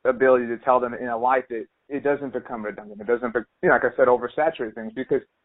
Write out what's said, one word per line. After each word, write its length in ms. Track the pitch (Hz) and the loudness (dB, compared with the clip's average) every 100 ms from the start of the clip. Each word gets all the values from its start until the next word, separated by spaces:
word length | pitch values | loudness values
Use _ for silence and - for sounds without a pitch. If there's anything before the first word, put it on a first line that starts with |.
ability 420 | 123 123 131 127 120 | -2 2 4 4 2
to 120 | 113 | -4
tell 220 | - 127 | 2 2
them 140 | 123 | 2
in 140 | 120 123 | -6 -6
a 80 | 117 | -2
light 320 | 123 131 - | 0 0 -2
that 160 | 117 104 _ _ | -10 -10 _ _
it 140 | 143 | -4
doesn't 300 | 139 143 139 | -2 -2 -4
become 320 | 123 - 120 | -8 -8 -8
redundant. 360 | 104 101 104 104 | -8 -10 -14 -14
It 60 | 104 | -2
doesn't, 260 | 120 120 | -2 0
be-, 80 | 117 107 _ | -4 -6 _
you 60 | 180 | 2
know, 60 | |
like 100 | 123 | 4
I 120 | 123 - | 2 2
said, 120 | 127 | 4
oversaturate 640 | 123 120 - 156 160 117 | 4 0 -2 -2 -2 -8
things, 180 | 110 110 113 | -8 -12 -10
because 240 | 127 135 - _ | -4 -4 -4 _